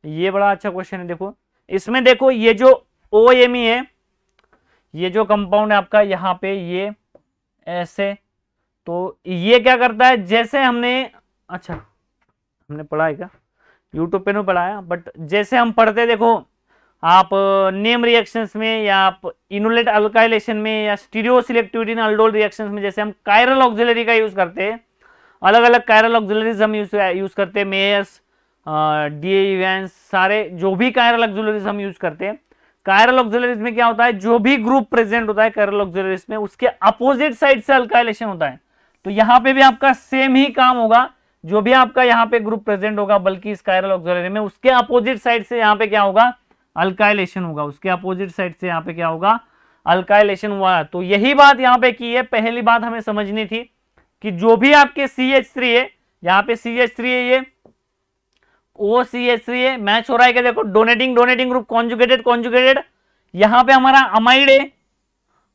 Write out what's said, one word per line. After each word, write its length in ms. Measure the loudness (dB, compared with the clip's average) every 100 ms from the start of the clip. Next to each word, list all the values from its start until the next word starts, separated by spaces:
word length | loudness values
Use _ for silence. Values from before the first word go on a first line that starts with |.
ये 260 | -12 -6 -4
बड़ा 200 | 0 -2
अच्छा 200 | -2 -6
क्वेश्चन 280 | -10 -12 -14
है। 80 | -12
देखो, 280 | -12 -12 -14 _ _ _
इसमें 360 | -8 -4 0
देखो, 260 | 2 4 2
ये 240 | 2 0
जो 320 | 4 4 4 _ _ _
ओएमई 460 | 4 6 6 4 2
है, 280 | -2 -2 -6 _ _ _ _ _ _ _ _ _ _
ये 160 | -8 -4
जो 140 | -2
कंपाउंड 480 | 0 -2 0 -2 2
है 60 | 0
आपका 220 | 2 0
यहाँ 380 | 0 -2 -4 -4
पे, 120 | -6
ये 380 | -6 -6 -8 -8 -12 _ _ _ _ _ _ -12
ऐसे, 480 | -10 -10 -6 -6 -6 _ _ _ _ _ _ -10
तो 320 | -8 -8 -12 -10
ये 340 | -6 2 2
क्या 160 | 2 2
करता 300 | 0 2 2
है, 200 | 2 0
जैसे 360 | -2 0 -2
हमने, 480 | 0 0 -2 -4 -6 _ _ _ _
अच्छा, 240 | -16 -14 -16 _ _ _ _ _ _ _ _ _
हमने 120 | -16
पढ़ा 240 | -8 -4 -4
है 80 |
क्या? 160 | -4 -14 _ _ _ _ _ _ -8
YouTube 280 | -6 -4
पे 80 | -4
नहीं 120 | -4
पढ़ा 220 | -2 -2 -4
है, 220 | -8 -10
but 120 | -10 -12 -18
जैसे 380 | -4 -4 0 0
हम 160 | 0
पढ़ते 280 | 2 0 2
हैं, 80 | -2
देखो, 380 | 0 0 0 -6 _ _ _ _ _
आप, 320 | 2 4 4
अ, 360 | 0 0 0 0
नेम 340 | -2 -2 0
रिएक्शंस 520 | 2 2 0 -8 -8 -6
में 280 | -4 -2
या 120 | 0 0
आप 240 | 0 -2 -14 -14 _
इनोलेट 380 | -4 0 0 0
अल्काइलेशन 680 | 0 0 2 2 0 -4 -6
में 300 | -4 -4 -4
या 80 |
stereoselectivity 1000 | -6 _ -6 0 0 2 -4 -2 -6 -6
in 40 | -4
aldol 340 | -2 2 2
रिएक्शंस 380 | 2 -2 -4 -10
में, 120 | -8
जैसे 200 | -8 -6
हम 80 | -8
chiral 520 | -8 0 2 4 2
auxiliary 440 | 0 0 -2 -2 0
का 60 |
यूज़ 240 | 0 -2 -4
करते 260 | -6 -4
हैं, 220 | -6 -6 _ _ _ _ _ _
अलग-अलग 420 | 4 4 4 2
chiral 280 | 4 2 4
auxiliaries 500 | 0 -2 -4 -4 -2
हम 120 | -2
यूज़, 220 | -2 -6 -4
यूज़ 380 | -2 -4 -6
करते 260 | -6 -4 -4
हैं, 60 | -4
मेयर्स, 560 | -2 -2 -2 -4 _ _ _ _ _ -8
अ, 420 | -4 -2 -2 -6
डीए 460 | -8 -2 0 0
इवेंट्स, 380 | -2 -2 -4 -8
सारे 580 | _ _ -2 0 0 -4
जो 220 | -4 -4
भी 160 | 0 0
chiral 300 | 2 2 2
auxiliaries 460 | -2 -2 -4 -4 -6
हम 140 | -6
यूज़ 180 | -8 -8
करते 280 | -10 -8 -10
हैं, 120 | -10 _ _ _ _ 0
chiral 300 | 2 4 2
auxiliaries 380 | 0 -2 -2 -4
में 180 | -6
क्या 120 | 0 0
होता 180 | 2
है, 80 | -2
जो 260 | 0 -2 0
भी 180 | 2 0
ग्रुप 340 | 0 -2 0
प्रेजेंट 380 | -2 0 -2 -2
होता 140 | 0
है 100 | 0
chiral 220 | 0 -2
auxiliaries 560 | -2 -4 -4 -6 -6 -8
में, 60 | -8
उसके 300 | -8 _ -4
अपोजिट 680 | 0 0 2 -2 0 -2
साइड 280 | 0 0 2
से 100 | 2
alkylation 500 | 0 2 0 0 -6
होता 240 | -8 -6 -6
है। 140 | -8 _ _ _ _
तो 60 | -6
यहाँ 300 | 0 4 4
पे 120 | 4
भी 80 | 4
आपका 320 | 4 4 0
सेम 420 | -2 _ -2 2
ही 120 | 2 0
काम 300 | 2 0 2
होगा, 340 | 2 2 2 _ _ _
जो 160 | -4 -2
भी 120 | 2
आपका 300 | 2 2 2
यहाँ 240 | 2 2 2
पे 140 | -2
ग्रुप 240 | -2 -6
प्रेजेंट 340 | -4 -4 -4 -4
होगा, 200 | 0 0
बल्कि 320 | 0 -4 -10
इस 140 | -8
chiral 260 | -2 -2 0
auxiliary 400 | -4 -2 -4 -4
में, 100 | -6
उसके 280 | -8 _ 2
अपोजिट 500 | 2 2 0 0 -4
साइड 260 | -2 -2
से 140 | -4 -2
यहाँ 180 | 0 0
पे 100 | 0
क्या 160 | 0
होगा, 320 | 2 4 2 0 _ _ _ -4
alkylation 640 | -4 0 0 0 -4 -6
होगा, 220 | -8 -8
उसके 240 | -10 -8 -6
अपोजिट 420 | -6 -6 -8 -8
साइड 240 | -8 -8 -8
से 60 | -6
यहाँ 140 | -6
पे 140 | -8
क्या 140 | -6 -6
होगा, 320 | -2 -2 -2 _ _ _ _ -2
alkylation 600 | -2 4 4 4 0 -6
हुआ। 320 | -2 0 0
तो 200 | -2 -8
यही 320 | -2 0 2
बात 260 | 6 6 6
यहाँ 180 | 2 2
पे 140 | 2
की 200 | -2 -4
है, 100 | -4
पहली 400 | -2 -4 -4 -2
बात 200 | 0 0
हमें 180 | -2 -8
समझनी 460 | -6 -6 -6 -6 -6
थी 280 | -10 -12 _ _ _ _ _
कि 80 | -10
जो 260 | 0 2 4
भी 160 | 6
आपके 340 | 6 4 0 -6
सीएच 440 | -4 0 0 0
थ्री 200 | -6 0
है, 160 | 0 -2 _ _ _
यहाँ 180 | 0 0
पे 140 | 0 -6
सीएच 400 | -6 -2 -4 -2
थ्री 140 | -4
है 140 | -2
ये, 220 | 0 -2 -2 _ _ _ _ _ _ _ _ _ _ _ _ -6
ओसीएच 640 | 0 0 -2 -4 -2 -2 -4
थ्री 160 | -2
है, 140 | -2 -2
मैच 320 | -2 -2 -2
हो 60 | 4
रहा 100 | 4
है 60 |
क्या? 100 | 4
देखो, 200 | 0 -2
डोनेटिंग, 500 | 0 2 2 0 0 2
डोनेटिंग 340 | 2 0 -2
ग्रुप, 160 | -4 -2
कॉन्जुगेटेड, 560 | -2 -2 0 2 2
कॉन्जुगेटेड। 600 | 2 -2 0 2 4 2 -4 _ _ _ _
यहाँ 280 | 2 4 4
पे 80 | 4
हमारा 280 | 4 6 4 4 0
अमाइड 340 | 4 4 6
है, 100 | 4 2 _ _ _ _ _ _ _ _